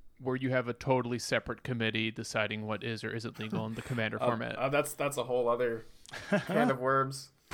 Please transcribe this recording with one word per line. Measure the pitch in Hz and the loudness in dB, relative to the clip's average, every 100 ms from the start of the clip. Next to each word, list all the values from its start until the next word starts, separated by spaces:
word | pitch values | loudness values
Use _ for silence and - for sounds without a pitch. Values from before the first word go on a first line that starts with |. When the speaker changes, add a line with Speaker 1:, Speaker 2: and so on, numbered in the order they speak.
| - - | -18 -8
Speaker 1:
where | 131 127 | -4 0
you | 131 | 2
have | 131 120 | 2 0
a | |
totally | 117 139 127 120 123 | -2 2 4 4 -2
separate | - 117 - 117 | 0 0 0 -6
committee | - 120 110 110 110 | -4 0 2 2 0
deciding | 107 - 117 107 107 107 | -2 -2 0 0 -2 -4
what | 104 | -4
is | 120 110 | -4 -4
or | - | -4
isn't | 117 113 - | -4 -6 -6
legal | 110 110 110 | -6 -4 -4
in | 113 | -6
the | |
Commander | - 120 110 113 | -4 -2 -2 0
Speaker 2:
<laughs> | |
Uh, | 123 | 0
Speaker 1:
format. | 113 117 - | 0 -2 -2
Speaker 2:
uh, | 135 | 2
that's, | 143 143 | 2 0
that's | - 143 135 | -2 -2 -2
a | |
whole | 120 127 117 | 0 2 4
other | 120 123 113 - - - - - 202 - | 2 2 0 -6 -18 -14 -14 -2 0 2
can | 196 247 | 2 4
of | 127 | 2
Speaker 3:
<laughs> | |
Speaker 2:
worms. | 131 135 135 135 - _ - | 4 4 2 -4 -14 _ -12